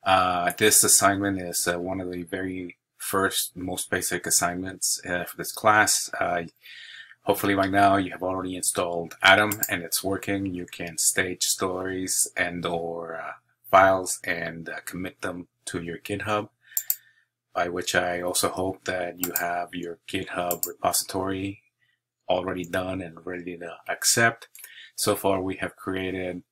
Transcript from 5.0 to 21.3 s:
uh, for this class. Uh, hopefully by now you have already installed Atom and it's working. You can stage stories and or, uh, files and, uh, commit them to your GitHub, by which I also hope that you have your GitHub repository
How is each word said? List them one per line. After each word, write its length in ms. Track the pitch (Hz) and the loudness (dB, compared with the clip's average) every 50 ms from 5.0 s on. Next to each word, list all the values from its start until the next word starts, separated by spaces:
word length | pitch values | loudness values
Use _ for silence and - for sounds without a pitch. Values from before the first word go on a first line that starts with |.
| - | -2
uh, 200 | 90 90 87 85 | -2 -2 -2 -2
for 120 | - - | -6 -8
this 140 | - 85 - | -10 -8 -8
class. 580 | - - - 110 107 107 107 101 - - - - - - | -8 0 4 6 6 6 6 6 4 0 -2 -4 -4 -2
Uh, 220 | 90 87 87 87 82 85 _ _ _ - - - - - - - - - - _ _ | -2 0 0 -2 -4 -6 _ _ _ -20 -20 -20 -20 -20 -18 -20 -20 -20 -20 _ _
hopefully 340 | - 101 - - 101 101 | 0 0 2 4 2 4
by 100 | 98 95 | 4 2
now 300 | 95 95 101 101 98 98 | 2 4 6 6 6 6
you 160 | 101 95 90 92 | 4 2 0 -4
have 100 | 90 92 | -4 -4
already 320 | 92 92 92 92 92 92 | -2 -2 -2 -4 -6 -6
installed 600 | 90 87 - - - 90 87 87 85 85 80 - - | -2 -2 -2 0 0 -2 0 -2 -4 -6 -6 -8 4
Atom 300 | - 95 95 101 104 107 104 107 - - | 8 8 8 8 8 2 0 -2 -2 -2
and 140 | 104 90 85 | -2 -4 -4
it's 220 | 82 - - - | -4 -4 -4 -2
working. 500 | 95 98 92 - - 101 98 98 98 90 | -2 -4 -4 -2 -4 -2 -2 -2 -4 -4
You 120 | 90 90 | -6 -8
can 300 | - - - 87 87 82 | -10 -10 -10 -10 -8 -4
stage 460 | - - - - - 95 90 90 - - | 0 0 0 2 2 0 -2 -2 -2 -2
stories 840 | - - - 101 92 90 92 92 95 92 92 92 95 - - - - _ | -2 0 0 0 -2 -2 -2 -4 -4 -4 -4 -4 -2 0 0 -2 -2 _
and 280 | - 90 87 87 87 82 | -2 -2 -2 -2 -4 -4
or, 520 | 85 85 82 85 85 85 85 85 82 82 | -2 -2 -2 -4 -4 -6 -8 -8 -10 -10
uh, 160 | 80 80 78 - - _ _ _ _ _ - | -10 -10 -12 -12 -14 _ _ _ _ _ 6
files 520 | - 95 95 95 95 95 92 87 - - - | 8 8 10 10 6 4 2 -4 -6 -6 -4
and, 460 | - 87 85 82 82 82 82 82 82 | -4 -4 -4 -4 -6 -8 -10 -10 -10
uh, 100 | 82 - - | -10 -10 -12
commit 380 | - - 90 92 92 - _ - | -10 -8 -8 -8 -8 -8 _ -8
them 260 | 95 87 87 87 _ _ _ _ | -8 -8 -8 -12 _ _ _ _
to 180 | - - 90 85 | -8 -8 -6 -6
your 160 | 85 85 80 | -6 -10 -10
GitHub, 520 | _ - 101 104 95 107 107 104 104 - _ _ _ - - - - - - - _ _ _ _ _ _ _ _ _ _ _ | _ -8 -6 -6 -2 -2 -2 -2 -2 -4 _ _ _ -8 -8 -8 -4 -4 -6 -6 _ _ _ _ _ _ _ _ _ _ _
by 160 | 92 87 90 | -2 -2 0
which 280 | 87 90 87 - - | 0 -4 -4 2 2
I 240 | 90 90 90 87 87 | 2 2 2 -2 -2
also 280 | 90 90 90 - - 90 | -2 -2 0 0 0 0
hope 360 | - - 92 95 92 - _ | 0 0 -2 -2 -4 -4 _
that 340 | - 92 90 90 87 85 87 | -4 -4 -2 -4 -6 -4 -4
you 140 | 90 87 - - | -6 -4 -2 -4
have 340 | 87 85 87 87 87 87 - | -2 -2 -2 -4 -4 -6 -8
your 240 | 90 87 85 85 - _ - | -8 -8 -8 -10 -12 _ -6
GitHub 560 | - 98 92 - - 92 87 87 87 85 - | -6 -6 -4 -4 -4 -4 0 0 0 -2 -2
repository 1000 | - - - - 90 87 - - - - 95 92 95 | -6 -6 -2 -2 0 0 0 -2 -2 -4 -4 -2 -2